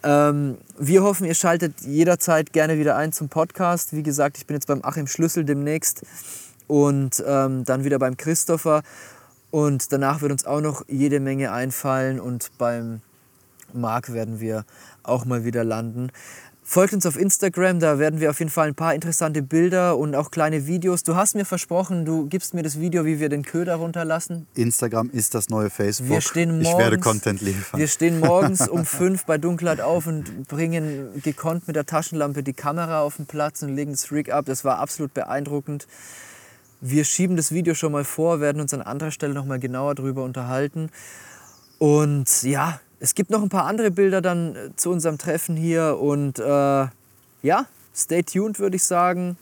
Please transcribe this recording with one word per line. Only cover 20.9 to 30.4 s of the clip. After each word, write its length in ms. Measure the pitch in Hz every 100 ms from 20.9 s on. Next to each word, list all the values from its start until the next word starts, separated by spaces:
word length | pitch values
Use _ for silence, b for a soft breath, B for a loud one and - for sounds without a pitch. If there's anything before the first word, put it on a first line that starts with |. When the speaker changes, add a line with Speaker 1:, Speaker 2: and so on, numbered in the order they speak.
| 180
Speaker 1:
Du 140 | - 170
hast 180 | 208
mir 100 | 214
versprochen, 600 | 196 180 - 170 185 180
du 240 | 156 160 147
gibst 260 | 185 -
mir 80 | 175
das 160 | 156 147
Video, 260 | 170 170
wie 140 | 156 156
wir 100 | 151
den 140 | 147
Köder 320 | 143 170 180
runterlassen. 720 | 165 170 170 160 160 - 170 156
Speaker 2:
Instagram 560 | - 117 - 120 113 120
ist 240 | 127 -
das 140 | 113 -
neue 220 | 110 104
Facebook. 380 | - 101 104 127
Speaker 1:
Wir 120 | 165
stehen 400 | - 165 170 165
Speaker 2:
Ich 80 | 165
werde 140 | 175 117 110
Speaker 1:
morgens, 80 |
Speaker 2:
Content 360 | 117 110 117 95
liefern. 400 | 98 95 95 135
Speaker 1:
wir 80 | 151
stehen 320 | - 165 165
morgens 480 | 160 175 170 190 -
um 180 | 175 160
Speaker 2:
<laughs> 0 |
Speaker 1:
fünf 380 | 139 180 190
bei 140 | - 156
Dunkelheit 420 | 170 175 175 156
auf 260 | 117 170 160
und 400 | 156 98 98